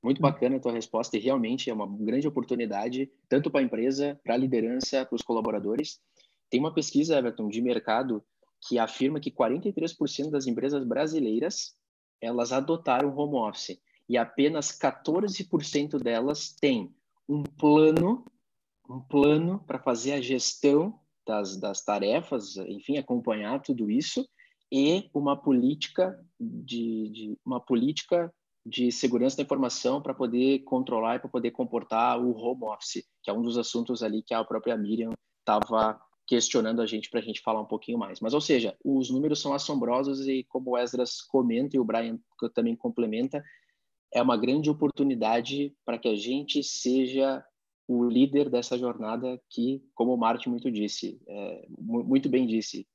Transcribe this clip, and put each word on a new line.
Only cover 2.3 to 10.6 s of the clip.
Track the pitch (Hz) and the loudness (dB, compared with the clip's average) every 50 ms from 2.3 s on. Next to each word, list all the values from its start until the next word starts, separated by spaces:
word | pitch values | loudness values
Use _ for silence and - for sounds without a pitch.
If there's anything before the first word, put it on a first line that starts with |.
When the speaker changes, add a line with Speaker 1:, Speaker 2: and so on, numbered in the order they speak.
| 147 131 117 - 127 120 120 107 104 98 107 120 123 131 135 135 _ _ _ _ | -2 -2 -2 -2 -2 -2 -2 -4 -2 -4 -4 -4 -2 -4 -6 -6 _ _ _ _
Speaker 1:
tanto | 127 143 147 151 | 2 2 2 2
pra | 139 143 | 0 0
empresa, | 135 120 120 113 113 131 135 139 143 143 143 - _ | 0 0 0 0 0 0 0 0 -2 -4 -4 -8 _
pra | - 117 | -2 0
liderança, | 123 131 131 127 117 110 113 123 131 131 - - 135 131 | 0 2 2 2 0 0 0 -2 -4 -4 -2 -2 -2 -2
pros | - - 117 | -2 -4 -6
colaboradores. | - - 117 113 110 113 110 104 98 101 110 127 151 - - _ _ _ _ _ _ _ _ _ _ _ | -2 -2 -2 0 0 -2 -2 -2 -2 -2 -2 -2 -4 -6 -8 _ _ _ _ _ _ _ _ _ _ _
Tem | - 123 | 0 0
uma | 143 160 156 | 0 2 0
pesquisa, | 165 143 - - 139 151 165 160 | -2 -4 0 2 2 2 4 2
Everton, | 143 127 120 110 - 110 | 2 2 0 -2 -4 -6
de | 104 101 113 | -4 -2 -2
mercado | 120 123 123 120 - - 110 117 135 131 113 104 _ _ _ _ _ _ _ _ - | 0 0 0 -2 0 0 0 0 0 0 -2 -4 _ _ _ _ _ _ _ _ -6
que | - 131 117 | -2 0 0
afirma | 113 110 - - 131 135 156 151 | 0 0 0 0 0 0 0 0
que | - 139 | -4 -6
quarenta | - - 127 113 127 160 - 202 | -2 0 0 2 2 0 -2 -4
e | 196 | -2
três | - 160 170 165 | -2 -4 -4 -2
por | _ 151 139 | _ -2 -2
cento | - - 143 156 | -2 -4 -4 -2
das | 147 143 131 | -2 -2 0
empresas | 131 117 123 | 0 -2 0